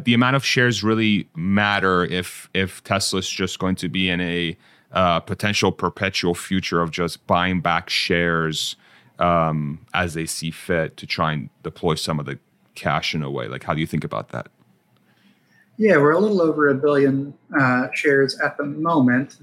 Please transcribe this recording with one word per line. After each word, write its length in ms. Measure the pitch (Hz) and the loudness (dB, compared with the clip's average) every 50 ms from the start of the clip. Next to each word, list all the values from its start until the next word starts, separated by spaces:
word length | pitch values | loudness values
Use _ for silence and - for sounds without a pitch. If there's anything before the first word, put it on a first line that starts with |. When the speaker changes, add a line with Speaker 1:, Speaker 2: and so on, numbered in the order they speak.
| - | 2
Speaker 1:
the 100 | 120 120 | 2 4
amount 220 | 120 123 127 135 | 4 4 4 2
of 80 | 139 - | 0 0
shares 400 | - - 127 123 123 113 95 104 | 0 2 2 2 2 2 0 0
really 460 | 110 110 113 113 107 104 92 - _ - | 0 2 2 2 2 2 2 0 _ -8
matter 680 | 82 85 95 98 107 104 104 101 98 95 95 92 90 87 | -6 -2 0 2 2 2 2 2 2 2 2 2 2 0
if, 460 | - 90 92 90 - - - - - - | 0 -2 -4 -6 -6 -10 -18 -14 -6 -4
if 300 | 95 95 90 - - - | -2 -2 -2 -4 -8 -4
Tesla's 460 | - 104 98 - - - 95 92 - | -2 -2 0 0 -2 -2 -4 -4 -4
just 280 | - - 95 90 - | -4 -4 -4 -4 -4
going 180 | - 92 92 92 | -4 -2 -2 -2
to 100 | - - | -2 -4
be 220 | 87 78 95 95 92 | -4 -2 -2 0 0
in 100 | 90 87 | 0 -2
a, 380 | 90 85 87 87 85 82 82 - _ _ _ _ _ _ | -2 -2 -2 -4 -4 -4 -6 -8 _ _ _ _ _ _
uh, 300 | - 92 92 87 85 85 | -2 2 2 2 2 0
potential 500 | - - 98 - - 104 101 - 107 95 | -2 -6 -6 -4 -2 -2 0 2 0 0
perpetual 640 | 87 - 95 87 - - 101 95 - - - 87 85 | 0 0 -2 -4 -2 -2 -4 -4 -2 -2 -2 -2 -2
future 460 | - - - 95 95 - - 87 85 | -2 -4 -4 -2 -2 -2 0 0 0
of 100 | 85 82 | 0 -2
just 340 | 76 90 87 82 - - _ | -2 -4 -4 -4 -6 -6 _
buying 360 | - 95 87 90 92 92 90 | 0 0 2 2 0 0 0
back 280 | 78 85 82 82 - - | 0 0 0 -2 -2 -4
shares, 840 | - - - - 90 85 87 85 85 82 82 80 78 - - - - _ _ _ _ - _ _ _ | -4 -2 0 0 0 2 2 2 0 0 0 -2 -4 -4 -6 -8 -8 _ _ _ _ -20 _ _ _
um, 600 | - 90 87 85 85 82 80 78 78 76 71 73 - - - - | 0 0 2 2 2 2 0 0 -2 -4 -6 -8 -12 -10 -6 -4
as 200 | 87 90 85 76 | -2 -2 -2 -4
they 120 | 80 82 | -6 -6
see 260 | 80 - - 82 80 | -6 -8 -6 -6 -8
fit 460 | 78 - - - 87 82 78 76 - | -8 -8 -4 -2 0 0 -2 -2 -6
to 80 | - - | -12 -12
try 240 | - - - 82 78 | -8 -4 -2 0 0
and 180 | 78 73 55 - _ _ - | -2 -4 -6 -10 _ _ -14
deploy 320 | 82 - - - 85 78 | -14 -8 -4 -2 -2 -2
some 240 | - - - 80 73 | -2 -2 -4 -4 -4
of 60 | 71 | -4
the 120 | 69 69 - _ _ _ _ _ _ - | -8 -10 -12 _ _ _ _ _ _ -12
cash 400 | - - 85 71 73 - - - | -6 -4 -2 -2 -2 -2 -4 -6
in 80 | 80 73 | -6 -6
a 80 | 69 | -6
way? 160 | 69 64 58 | -6 -8 -8
Like, 160 | 55 65 - - | -8 -10 -8 -6
how 100 | - 80 | -4 -2
do 60 | 76 | -2
you 80 | 80 | -2
think 160 | - - 76 - | -2 -4 -4 -6
about 260 | - - 52 - - - | -4 -6 -8 -8 -8 -10
that? 140 | 60 - - _ _ _ _ _ _ _ _ _ _ _ _ _ _ _ _ _ _ _ _ _ _ _ _ _ | -10 -10 -12 _ _ _ _ _ _ _ _ _ _ _ _ _ _ _ _ _ _ _ _ _ _ _ _ _
Speaker 2:
Yeah, 200 | - 214 208 180 | 2 4 6 6
we're 140 | 147 143 151 | 6 6 6
a 80 | 160 180 | 6 4
little 220 | 208 214 208 185 | 4 4 4 4
over 280 | 165 160 147 151 147 143 | 2 2 2 4 4 2
a 60 | 135 | 2
billion, 580 | 131 147 147 147 139 139 139 135 135 139 143 - _ _ - - | 2 2 2 4 4 4 4 2 0 -2 -6 -10 _ _ -4 0
uh, 300 | 143 135 127 127 127 131 139 - | 2 2 2 2 0 -2 -2 -4
shares 440 | - - 151 139 139 135 127 - - | -2 2 4 4 4 4 2 0 -2
at 160 | 151 143 - | -4 -4 -4
the 60 | - 143 | -4 -6
moment. 720 | 143 147 151 156 170 170 151 127 123 123 127 139 - - - | -6 -4 -4 -2 2 4 4 4 4 4 2 0 -4 -8 -6